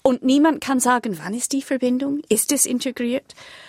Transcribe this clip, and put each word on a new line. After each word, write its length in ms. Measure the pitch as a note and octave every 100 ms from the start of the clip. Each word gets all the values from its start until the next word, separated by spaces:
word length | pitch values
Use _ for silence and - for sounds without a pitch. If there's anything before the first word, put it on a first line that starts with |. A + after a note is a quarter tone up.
Und 240 | C4+ B3
niemand 360 | C4 C#4 D#4 D4+
kann 200 | - C4
sagen, 380 | B3 B3 A#3+ F3
wann 120 | E3
ist 180 | A3+ -
die 100 | C#4
Verbindung? 600 | - C4+ B3+ B3+ C#4 C#4+ -
Ist 220 | A3 -
es 160 | C#4+ -
integriert? 680 | B3+ B3+ A#3+ A#3+ B3+ _ - - -